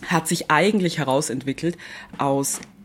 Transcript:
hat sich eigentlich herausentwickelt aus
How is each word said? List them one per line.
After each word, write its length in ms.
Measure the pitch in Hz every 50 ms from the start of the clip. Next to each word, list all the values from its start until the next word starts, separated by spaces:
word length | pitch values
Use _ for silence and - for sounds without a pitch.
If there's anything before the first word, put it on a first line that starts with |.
| - -
hat 220 | 170 160 - -
sich 200 | 180 - - -
eigentlich 500 | 156 151 175 208 214 208 180 165 - 160
herausentwickelt 800 | 143 131 131 139 143 - 117 131 - 139 135 - 156 170 175 - - - - - - - - -
aus 440 | 139 139 139 139 139 - - - - - - -